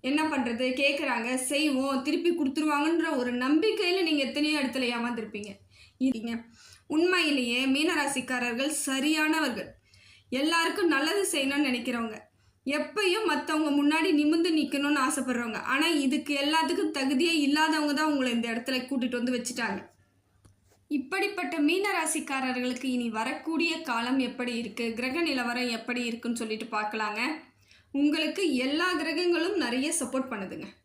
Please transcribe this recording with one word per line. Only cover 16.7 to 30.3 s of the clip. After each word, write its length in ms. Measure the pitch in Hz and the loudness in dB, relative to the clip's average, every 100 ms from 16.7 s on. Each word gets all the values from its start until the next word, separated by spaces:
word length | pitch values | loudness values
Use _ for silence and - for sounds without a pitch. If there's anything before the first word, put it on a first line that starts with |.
| 349 403 | 0 0
தகுதியே 400 | 294 269 269 339 330 | 0 0 2 2 4
இல்லாதவங்க 560 | 285 302 311 311 294 | 2 4 4 2 2
தான் 180 | 294 311 | 2 2
உங்களை 180 | 285 254 | 2 2
இந்த 160 | 233 233 | 0 0
இடத்துல 280 | 226 240 262 | -4 -2 -4
கூட்டிட்டு 400 | 254 277 247 247 | -2 -2 0 0
வந்து 160 | 247 | 0
வச்சுட்டாங்க. 460 | 247 240 - 226 190 - _ _ _ _ _ - _ _ _ _ | -2 -4 -4 -4 -4 -8 _ _ _ _ _ -20 _ _ _ _
இப்படிப்பட்ட 680 | 285 254 381 403 403 349 320 | -4 -2 -2 -2 -2 -4 2
மீனராசிக்காரர்களுக்கு 1300 | 294 370 403 370 320 320 - 269 254 247 247 254 269 | 2 2 2 0 0 -2 -2 -2 -2 -2 -2 -2 -2
இனி 200 | 247 233 | -2 -2
வரக்கூடிய 640 | 214 240 294 320 320 330 320 | -2 -4 -4 -2 0 0 -2
காலம் 380 | 302 233 240 269 | -2 -2 0 0
எப்படி 320 | 247 262 247 | 0 -2 -4
இருக்கு, 320 | 233 233 - 233 | -4 -6 -4 -4
கிரக 240 | 226 254 302 | -2 -4 0
நிலவரம் 520 | 330 262 240 240 247 | 0 0 -2 -2 -2
எப்படி 300 | 226 240 247 | -4 -4 -4
இருக்குன்னு 360 | 240 233 240 233 | -4 -4 -4 -4
சொல்லிட்டு 260 | 220 214 220 | -4 -6 -4
பார்க்கலாங்க. 520 | 214 214 220 214 214 254 311 - _ _ - _ | -4 -4 -2 -4 -2 -4 -6 -12 _ _ -20 _
உங்களுக்கு 500 | 277 294 311 311 320 349 254 | 0 2 2 -2 0 0 2
எல்லா 280 | 262 302 359 | 0 0 0
கிரகங்களும் 680 | 339 320 320 349 339 349 403 | 0 -2 0 2 2 0 0
நிறைய 320 | 240 247 285 | 0 0 0
சப்போர்ட் 380 | 302 262 262 254 | -2 -2 -4 -4